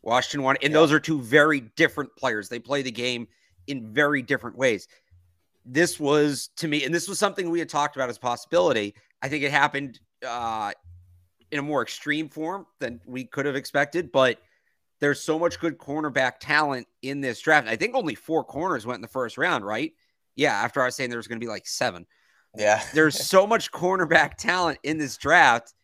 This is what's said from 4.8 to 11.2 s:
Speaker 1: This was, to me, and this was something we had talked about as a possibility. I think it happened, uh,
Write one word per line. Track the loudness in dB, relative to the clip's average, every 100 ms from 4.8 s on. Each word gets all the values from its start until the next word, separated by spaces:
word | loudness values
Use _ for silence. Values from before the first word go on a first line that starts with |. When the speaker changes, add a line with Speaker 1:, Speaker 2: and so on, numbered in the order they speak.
| -6 _ _ _ _ _ _ _
Speaker 1:
This | -6 0 0 0
was, | 2 4 4 0 -8 -8
to | -4
me, | -2
and | -2
this | -4 -4
was | -2
something | -2 -2 -4
we | -2
had | -2
talked | -2 -2
about | -2 -6
as | -4
a |
possibility. | -4 -6 0 2 4 2 -2 -8 _ _
I | -6
think | -4
it | 0
happened, | 2 2 0 -8 -12 _ _ -8
uh, | -6 -4 -4 -4 -6 -14 -20 _ _